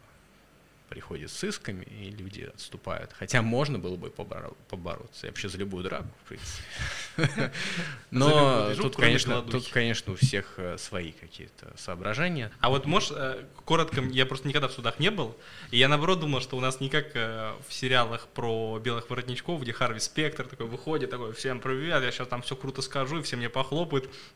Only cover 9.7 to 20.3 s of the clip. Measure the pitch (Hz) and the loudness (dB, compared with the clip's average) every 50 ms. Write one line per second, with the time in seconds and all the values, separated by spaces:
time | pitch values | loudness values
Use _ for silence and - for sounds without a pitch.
9.7 | - 127 117 117 113 - - - 95 - - 131 - 101 98 - - - 92 90 | 2 2 2 2 2 0 -2 -4 2 6 6 6 6 4 -2 -2 -6 -8 -6 -6
10.7 | 87 87 - - - 92 87 80 78 - - 80 - - 82 85 - - - - | -6 -6 -8 -6 -6 -6 -6 -6 -8 -12 -16 -18 -16 -16 -16 -18 -18 -18 -18 -18
11.7 | - - - - 90 85 92 101 110 120 165 180 175 143 117 107 - - - 123 | -16 -12 -10 -8 -8 -4 -2 -2 0 0 0 0 0 -2 -4 -6 -2 2 4 4
12.7 | 135 139 135 147 170 196 - - 147 147 135 131 127 - - - - - - - | 4 4 2 2 2 2 2 0 -2 -4 -4 -4 -4 -6 -10 -14 -16 -8 0 4
13.7 | 160 165 160 156 - 143 131 131 127 131 131 131 139 135 - 147 135 147 135 123 | 4 4 4 4 0 -2 -2 2 4 4 4 4 2 -2 -2 0 0 2 0 0
14.7 | - - 117 117 - - 147 196 226 190 135 110 113 - - - - - - - | -2 -2 -2 -2 0 2 2 2 2 0 -2 -4 -6 -10 -16 -18 -18 -16 -8 2
15.7 | - 120 127 139 147 147 151 175 185 170 156 147 139 127 - - - 127 127 131 | 6 8 8 8 8 6 6 4 4 4 2 0 0 0 -2 -2 -2 0 0 0
16.7 | 127 - 135 131 156 151 139 - - 120 113 113 113 110 110 110 - - - - | 0 0 -2 0 0 0 -2 -2 -2 -2 -2 -2 -2 -4 -6 -6 -8 -8 -10 -10
17.7 | - - - 127 131 127 120 113 117 113 - - - - 117 113 113 113 113 110 | -6 -2 0 4 6 4 4 4 0 -6 -8 -8 -6 -2 0 0 0 0 0 -2
18.7 | 110 110 110 123 117 117 - - 127 120 120 127 123 127 - - 175 156 131 120 | -2 -2 -2 -2 -2 -2 -4 -6 -6 -6 -4 -4 -6 -6 -4 -4 -4 -4 -2 -4
19.7 | 113 - 131 120 113 110 - - - - 156 147 | -2 0 0 0 0 0 -4 -4 0 0 0 0